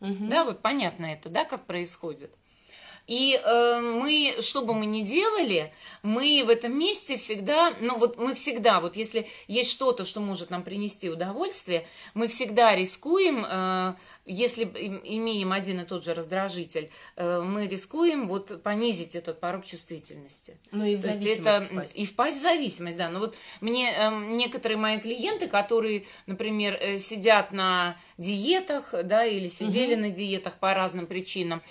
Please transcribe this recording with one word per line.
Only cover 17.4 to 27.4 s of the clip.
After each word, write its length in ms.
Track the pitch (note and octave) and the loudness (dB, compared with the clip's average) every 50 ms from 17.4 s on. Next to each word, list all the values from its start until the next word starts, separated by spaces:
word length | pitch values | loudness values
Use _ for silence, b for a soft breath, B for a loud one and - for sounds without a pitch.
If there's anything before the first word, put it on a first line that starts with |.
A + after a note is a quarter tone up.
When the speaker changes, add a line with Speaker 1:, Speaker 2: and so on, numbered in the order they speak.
Speaker 2:
мы 260 | F3 F#3 G3+ G#3 G#3 | -2 -2 -4 -4 -4
рискуем 640 | F#3 F#3+ F3+ - - - D#4+ E4+ E4+ D4+ C#4 A#3 F3 | -4 -2 -2 -4 -2 0 0 2 2 2 0 -2 -4
вот 340 | F#3+ F#3+ - - G#3 E3 | -4 -6 -8 -10 -12 -8
понизить 540 | - G#3 G#3 G#3+ A#3 A#3+ G3+ F3 E3 E3 - | -4 -4 -2 0 0 0 0 0 -2 -4 -8
этот 240 | E3+ - E3 D#3+ - | -8 -8 -8 -8 -6
порог 240 | F3+ F3 F#3 F#3 F#3 | -6 -6 -6 -6 -8
чувствительности. 920 | - F3 E3 - - E3 D#3 D#3 - D3+ D3 C#3 C#3+ D3 - - - - - _ _ | -8 -8 -8 -8 -8 -8 -12 -12 -14 -14 -16 -16 -14 -14 -14 -14 -16 -20 -20 _ _
Speaker 1:
Ну 140 | G3+ G#3 G#3+ | -6 -2 0
и 100 | G#3 G#3 | 0 0
в 80 | G3 | 0
Speaker 2:
То 60 | F#3 G#3 | 0 -2
есть 100 | G#3 G3+ G3+ | -2 -2 0
Speaker 1:
зависимость 320 | G#3+ A3 F3+ E3 A3 G3+ G3+ G3 | -2 -2 2 4 4 4 4 2
Speaker 2:
это, 80 | F#3+ F#3 | -2 -6
Speaker 1:
впасть. 220 | F#3 C#3+ - - | -8 -8 -6 -6
Speaker 2:
и 100 | - G3+ | -6 -6
впасть 320 | F#3+ - - B3 D#4 C#4+ C4+ | -4 -2 0 0 0 0 0
в 40 | |
зависимость, 540 | D4 F4 E4+ D#4 C#4 G3 - - F3 E3+ E3+ | 2 2 2 2 2 0 -2 -2 -4 -4 -6
да. 120 | F3 F3 E3 | -4 -4 -4
Ну 100 | E3+ F#3+ | -4 -4
вот 160 | G#3+ - - B B B B B | -6 -6 -8 B B B B B
мне, 320 | G3 A3+ A#3+ B3+ B3 A#3+ | -4 -2 0 0 0 0
эм, 440 | E3+ F3 G#3+ A3 A3 G#3+ G#3 G#3+ A3+ | 2 2 2 2 0 -2 -4 -4 -2
некоторые 420 | A#3+ B3 A#3+ - - - A3 G#3+ G#3+ | -2 -2 -2 -4 -4 -4 -2 0 0
мои 220 | G#3+ G#3+ G#3+ G#3+ | 0 0 0 0
клиенты, 480 | - A3+ B3 A#3+ A3+ G4+ A4 F#4+ E4+ - | -2 -4 -4 -2 -2 -2 -2 -2 -2 0
которые, 560 | - G3+ G3+ - A#3 A3+ G#3+ A3 G#3+ G3+ G3 B B B B | 0 0 2 2 2 2 2 2 -2 -4 -6 B B B B
например, 520 | B F#3+ F#3 - A3 G#3+ G#3 G#3 G3+ G3 - | B -6 -6 -4 -2 -2 0 0 0 -2 -2
э, 180 | - G3+ G3+ F#3+ | -2 -4 0 0
сидят 520 | G3 - A3+ G3+ F#3 A3+ G#3+ G3+ | 0 0 0 4 6 6 6 6